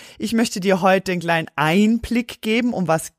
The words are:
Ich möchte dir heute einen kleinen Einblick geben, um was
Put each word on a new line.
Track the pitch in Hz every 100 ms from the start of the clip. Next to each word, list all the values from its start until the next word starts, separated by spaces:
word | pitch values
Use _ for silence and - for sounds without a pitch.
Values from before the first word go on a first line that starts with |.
| - -
Ich | 214
möchte | 226 233 214
dir | 185 185
heute | 190 190 190
einen | 175
kleinen | 170 165 160
Einblick | - 151 180 214 233 - 233 240 -
geben, | 214 220 247
um | - 170
was | 160 -